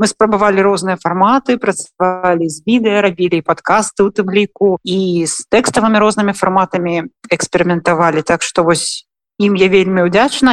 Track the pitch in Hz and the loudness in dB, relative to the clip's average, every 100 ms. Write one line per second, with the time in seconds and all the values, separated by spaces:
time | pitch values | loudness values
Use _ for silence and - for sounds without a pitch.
0 | 208 - 220 208 208 196 196 196 190 180 | -4 0 0 2 2 2 2 0 -2 -4
1 | 170 180 202 269 - 247 208 - - - | -4 0 2 2 0 -2 -2 -4 -10 -4
2 | 185 185 180 170 165 156 - 240 220 202 | -2 0 -2 0 -2 -6 -2 0 2 0
3 | 202 170 180 170 - 165 - 202 208 - | 0 0 -2 -2 -2 -4 0 0 0 -2
4 | 202 - 185 196 202 - 202 180 185 185 | -2 -2 -2 -2 -2 0 0 0 -4 -4
5 | 190 175 160 - - 214 247 - 220 214 | -2 -2 -4 -6 -2 0 0 0 0 2
6 | 214 214 202 196 190 190 185 180 175 170 | 2 0 -2 -2 0 0 0 -2 -4 -4
7 | 160 - - 175 - 180 180 175 - 165 | -6 -14 -6 -4 -2 -2 0 0 0 0
8 | 170 156 - 165 - - 165 160 - - | 0 0 -2 -4 -2 -2 0 0 -4 -10
9 | - _ _ - 202 196 190 190 185 190 | -16 _ _ -2 0 2 2 4 2 0
10 | 175 190 269 - 262 | 2 2 0 2 0